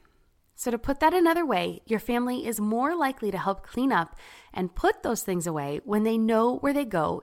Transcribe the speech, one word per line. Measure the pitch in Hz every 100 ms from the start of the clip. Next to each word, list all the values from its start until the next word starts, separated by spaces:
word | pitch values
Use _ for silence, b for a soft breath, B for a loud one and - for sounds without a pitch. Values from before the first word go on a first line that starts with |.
| _ _ _ _ _ -
So | 247
to | 233
put | - 277
that | 311
another | 370 330 339 311
way, | 185 175 175 -
your | 220
family | - 240 247 247
is | 226 220
more | 208 226 277 349
likely | 269 262 208
to | 190
help | 196 196
clean | - 240 269
up | 190 165 - B B B
and | - 185
put | - 415 440
those | - 220
things | - 175 165
away | 156 143 147
when | - 214
they | 220 226
know | 220 220 233 254
where | 277
they | 285
go | 240 180 156 180